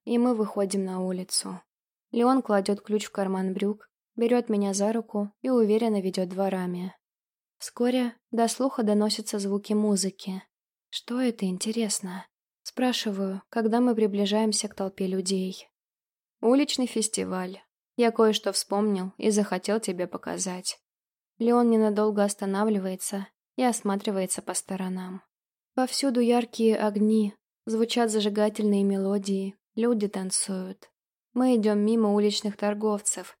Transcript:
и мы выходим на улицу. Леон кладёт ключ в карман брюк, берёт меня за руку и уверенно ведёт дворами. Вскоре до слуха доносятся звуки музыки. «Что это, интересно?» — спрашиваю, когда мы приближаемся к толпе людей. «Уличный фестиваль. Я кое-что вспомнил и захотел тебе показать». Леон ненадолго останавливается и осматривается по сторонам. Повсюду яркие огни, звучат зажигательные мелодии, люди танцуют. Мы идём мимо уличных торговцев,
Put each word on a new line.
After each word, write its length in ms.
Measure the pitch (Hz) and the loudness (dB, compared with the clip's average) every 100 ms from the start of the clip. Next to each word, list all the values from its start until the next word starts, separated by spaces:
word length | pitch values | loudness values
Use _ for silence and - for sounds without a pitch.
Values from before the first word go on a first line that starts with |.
и 140 | - 233 | -2 2
мы 160 | 247 | 2
выходим 500 | 226 208 202 196 196 | 2 0 -2 -2 -2
на 200 | 190 185 | -4 -4
улицу. 560 | 185 185 185 - 190 185 _ _ _ _ _ | -4 -4 -4 -6 -6 -10 _ _ _ _ _
Леон 320 | 233 240 262 | 2 4 4
кладёт 380 | 240 202 196 202 | 2 0 2 -2
ключ 240 | - 214 | -2 -4
в 80 | - | -2
карман 420 | - 190 190 190 | -4 -2 -2 -2
брюк, 340 | 190 202 214 - _ _ - | -2 -2 -4 -10 _ _ -2
берёт 320 | 226 247 233 | 0 2 0
меня 260 | 208 196 | 0 0
за 180 | 196 202 | 0 0
руку 400 | 226 214 208 208 _ | -2 -4 -4 -6 _
и 100 | 254 | 0
уверенно 500 | 247 214 220 233 208 | 2 4 4 2 0
ведёт 280 | 185 185 180 | -2 -2 -4
дворами. 680 | 185 196 190 180 180 185 - _ _ _ _ _ - | -2 -2 -2 -4 -6 -8 -12 _ _ _ _ _ -18
Вскоре 560 | - - 240 254 240 - _ | -12 -2 0 0 -2 -6 _
до 180 | 226 226 | 0 0
слуха 340 | - 262 254 | 2 -2 0
доносятся 560 | 214 208 214 214 214 208 | 2 2 2 -2 -6 -4
звуки 340 | 202 202 - | -2 -4 -2
музыки. 680 | 214 214 196 190 - 196 190 - _ _ _ _ | 0 2 2 0 -6 -10 -12 -14 _ _ _ _
«Что 320 | - - 247 | -14 -6 -2
это, 240 | 254 226 190 | -2 0 -2
интересно?» — 800 | 180 214 226 214 196 185 185 - _ _ _ | -2 -4 -2 -2 -2 -6 -12 -16 _ _ _
спрашиваю, 800 | - - 254 226 220 196 190 190 - | -12 -2 0 0 -2 -4 -4 -6 -6
когда 300 | 233 220 233 | -2 2 2
мы 140 | 247 | 2
приближаемся 760 | 220 214 202 196 214 220 208 208 | 4 2 2 2 2 2 0 -4
к 60 | |
толпе 320 | - 190 - 190 | -6 -6 -4 -4
людей. 640 | 190 185 190 185 190 - _ _ _ _ _ _ - | -2 -2 -2 -2 -8 -16 _ _ _ _ _ _ -2
«Уличный 460 | 220 269 285 - 247 | 2 4 2 0 -2
фестиваль. 720 | 226 214 - 185 185 180 196 _ _ _ - | -2 -4 -4 -4 -4 -6 -10 _ _ _ 2
Я 140 | 233 | 2
кое-что 420 | 226 220 208 196 | 4 4 4 -2
вспомнил 600 | 190 - 196 214 196 185 - | -4 -2 0 0 0 -4 -2
и 120 | 214 | 2
захотел 480 | 208 202 185 196 196 | 2 2 -2 -2 -2
тебе 280 | - 175 175 | -2 -4 -6
показать». 760 | 180 - 175 185 180 - - _ _ _ _ _ - | -6 -8 -6 -6 -6 -8 -10 _ _ _ _ _ -2
Леон 320 | 226 240 240 | 2 4 6
ненадолго 540 | 220 214 208 214 208 | 4 4 2 2 2
останавливается 1040 | 202 - 196 196 220 202 190 185 - 196 196 _ _ - | 0 0 -4 0 0 0 -2 -6 -8 -8 -10 _ _ -2
и 60 | |
осматривается 800 | 254 220 202 202 214 190 185 - | 0 0 -2 -2 -2 -2 -2 -4
по 120 | - | -6
сторонам. 680 | 180 - 190 185 185 185 190 _ _ _ _ _ | -8 -6 -6 -6 -6 -8 -14 _ _ _ _ _
Повсюду 460 | - 254 - 277 240 | -2 -2 0 0 2
яркие 580 | 240 240 233 - 226 214 | 4 2 0 2 2 4
огни, 560 | 214 202 214 220 208 - _ _ - | 2 2 4 4 2 -4 _ _ -4
звучат 440 | 220 226 240 233 | -2 0 2 2
зажигательные 760 | 214 208 208 208 214 214 202 | 2 0 2 0 2 2 2
мелодии, 760 | 196 196 190 202 196 196 196 - _ | 2 0 0 -2 -2 -4 -4 -10 _
люди 340 | 220 233 233 202 | -2 0 2 0
танцуют. 800 | 202 185 - - 190 185 196 - _ _ _ _ | -4 -4 -4 -4 -6 -8 -14 -20 _ _ _ _
Мы 220 | 240 254 240 | 0 4 4
идём 240 | 214 208 | 4 4
мимо 340 | 208 226 208 | 4 4 4
уличных 420 | 208 208 208 208 208 | 4 2 0 -4 -4
торговцев, 800 | 208 208 214 208 - - 180 - | -4 -2 -2 -2 -4 -6 -8 -20